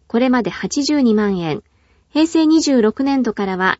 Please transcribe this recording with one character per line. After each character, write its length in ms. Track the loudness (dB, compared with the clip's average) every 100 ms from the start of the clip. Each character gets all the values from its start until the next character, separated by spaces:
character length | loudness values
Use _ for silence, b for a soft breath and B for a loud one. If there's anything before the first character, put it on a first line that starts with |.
| -4
こ 140 | -2
れ 100 | 0
ま 140 | 0
で 80 | -2
八 320 | -6 -6 -4
十 180 | -2 0
二 140 | 2 2
万 240 | 0 -2
円。 240 | -4 -6 _ _ _ _ _
平 160 | -2 0
成 180 | 2 4
二 160 | 2
十 220 | 2 2
六 200 | 2 0
年 200 | -2 0
度 100 | -2
か 140 | -4 -4
ら 100 | -2
は 220 | -2